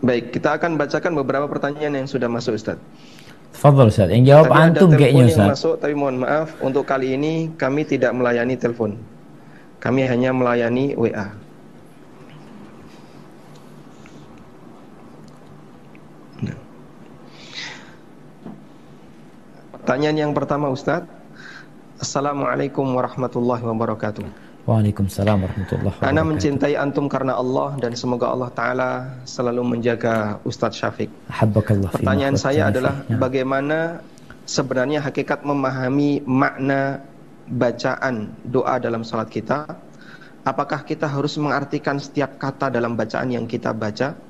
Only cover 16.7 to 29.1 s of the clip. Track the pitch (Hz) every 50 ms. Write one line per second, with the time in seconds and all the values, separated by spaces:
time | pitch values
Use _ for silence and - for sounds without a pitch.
16.7 | - - - - - - - - - - - - - - - - - - - -
17.7 | - - - - - - - - - - - - - - - - - - - -
18.7 | - - - - - - - - - - - - - - - - - - - -
19.7 | - 123 - - 127 131 147 151 151 156 151 147 143 147 139 131 151 143 147 143
20.7 | 131 127 - - 147 170 180 - - - - - - - - - - - - -
21.7 | - - - - - - - - - 143 139 147 143 143 135 123 127 139 143 139
22.7 | - - 139 135 127 123 127 123 - - 127 117 - 127 120 120 127 120 117 113
23.7 | 113 113 117 110 110 107 - 107 104 - 101 92 - - - - - - - -
24.7 | 113 110 107 104 101 - 101 95 - - 101 104 107 98 95 90 - - 92 -
25.7 | - 92 - 98 85 - - 131 143 156 160 160 156 147 - 151 139 135 139 143
26.7 | 147 131 139 143 131 147 143 139 139 135 131 131 123 - 127 127 131 139 143 143
27.7 | 143 139 120 117 120 117 - 127 123 120 123 123 127 127 127 123 - - 117 120
28.7 | 127 127 127 127 127 127 127 131